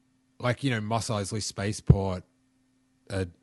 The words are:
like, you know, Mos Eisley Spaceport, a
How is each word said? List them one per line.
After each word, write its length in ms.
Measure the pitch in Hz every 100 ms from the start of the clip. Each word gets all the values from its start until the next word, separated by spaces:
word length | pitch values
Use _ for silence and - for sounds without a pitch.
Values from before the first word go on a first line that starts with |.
| _ _ _ -
like, 240 | 120 120
you 60 | 139
know, 100 | 113
Mos 300 | 107 113 101
Eisley 320 | 107 98 110
Spaceport, 840 | - - 101 104 - 98 95 92 - _ _ _ _ _ _ _ -
a 180 | 98 90 -